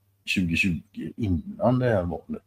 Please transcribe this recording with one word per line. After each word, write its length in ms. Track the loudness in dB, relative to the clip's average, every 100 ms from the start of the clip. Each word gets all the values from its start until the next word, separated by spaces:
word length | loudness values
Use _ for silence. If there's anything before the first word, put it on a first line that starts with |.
| _ _
tjugotjugo 880 | -4 0 0 2 0 -2 -6 -12 -10 -4
innan 640 | 0 0 -2 0 2 4
det 80 | 2
här 120 | 2
valet. 400 | 0 -4 -8 -12